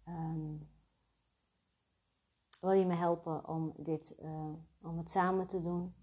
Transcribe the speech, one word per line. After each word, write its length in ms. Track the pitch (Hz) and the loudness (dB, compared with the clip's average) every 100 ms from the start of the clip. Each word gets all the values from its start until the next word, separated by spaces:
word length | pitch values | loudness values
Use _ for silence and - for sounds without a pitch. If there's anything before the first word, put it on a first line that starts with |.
Ehm, 520 | - 170 165 160 156 151 151 - _ _ _ _ _ _ _ _ _ _ _ _ _ _ _ _ - - | -10 -6 -4 -4 -4 -8 -12 -20 _ _ _ _ _ _ _ _ _ _ _ _ _ _ _ _ -14 -4
wil 100 | 185 | 4
je 160 | 196 180 | 6 6
me 80 | |
helpen 540 | 175 175 170 170 156 - | 4 4 2 0 -4 -2
om 240 | 160 160 - | -2 -2 -4
dit, 380 | 151 156 - | -4 -4 -4
eh, 380 | - 156 156 156 160 160 _ | -10 -8 -6 -6 -8 -14 _
om 180 | 165 165 | -8 -6
het 120 | 165 | -2
samen 360 | 196 180 190 185 | 2 4 2 0
te 140 | 190 | -2
doen 340 | 170 175 180 - | 0 -2 -4 -8